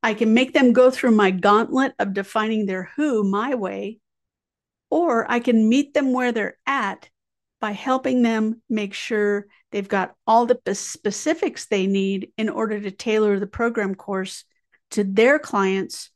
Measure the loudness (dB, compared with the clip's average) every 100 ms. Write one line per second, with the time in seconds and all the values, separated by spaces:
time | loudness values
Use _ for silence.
0 | -2 0 2 4 4 4 4 6 4 4
1 | 2 4 4 4 4 4 2 0 -2 -2
2 | -4 -4 -4 -2 -2 -2 -2 -4 -8 -4
3 | -2 0 0 0 -2 -4 -4 -6 -10 -12
4 | _ _ _ _ _ _ _ _ _ -2
5 | 0 0 0 -2 2 2 4 2 0 -2
6 | 0 0 0 -2 -6 -6 -6 -4 -4 -8
7 | -16 _ _ _ _ _ -8 -6 -2 -2
8 | 0 2 2 2 -2 -4 _ -4 -4 -8
9 | -6 -2 0 -2 -6 _ _ -8 -2 -2
10 | -2 _ 2 4 4 0 -2 -6 -8 -6
11 | -6 -4 -2 -2 -2 -6 -4 -2 0 0
12 | 0 -4 -8 -6 -6 -4 -4 -4 -8 -8
13 | -2 0 2 0 -4 -4 -2 -2 -4 -6
14 | -6 -6 -6 -12 -20 _ _ _ _ -4
15 | -2 4 4 4 0 -2 0 0 -4 -10
16 | -18